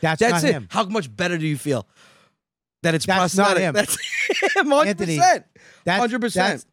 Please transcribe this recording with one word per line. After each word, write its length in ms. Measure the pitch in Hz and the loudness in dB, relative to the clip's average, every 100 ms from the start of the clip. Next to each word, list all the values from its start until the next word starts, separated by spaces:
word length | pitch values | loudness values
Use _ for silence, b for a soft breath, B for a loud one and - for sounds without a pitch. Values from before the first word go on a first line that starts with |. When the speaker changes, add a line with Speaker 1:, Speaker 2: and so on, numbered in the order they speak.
Speaker 1:
That's 200 | 160 160 | -2 2
Speaker 2:
That's 220 | 226 254 | 2 2
Speaker 1:
not 20 | |
Speaker 2:
it. 80 | 269 | 0
Speaker 1:
him. 160 | 160 98 | -2 -4
Speaker 2:
How 140 | 202 | -4
much 300 | 202 220 139 | -2 -4 -6
better 220 | 104 175 175 | -4 -4 -2
do 100 | 156 | -2
you 100 | 147 | -4
feel? 300 | 147 127 - b b b b b _ _ _ _ | -2 -4 -4 b b b b b _ _ _ _
That 100 | 170 | -2
it's 120 | 160 - | -2 0
Speaker 1:
That's 300 | 190 180 190 | 0 2 2
not 200 | 202 180 | 2 2
Speaker 2:
prosthetic. 60 | |
Speaker 1:
him. 100 | 180 | 0
Speaker 2:
That's 220 | 202 208 - | 0 -2 -4
<laughs> 600 | - - - 370 381 381 | -6 -6 -4 -2 0 0
him. 140 | 320 | 2
Hundred 280 | 277 247 196 | 2 2 0
percent. 220 | 185 156 | -2 2
Speaker 1:
Anthony, 240 | 370 320 - _ b b | 4 2 -2 _ b b
that's, 160 | - 190 | -2 0
Speaker 2:
Hundred 200 | 240 240 | 0 0
percent. 280 | 226 180 190 | -2 0 0
Speaker 1:
that's 120 | 143 - | -2 -4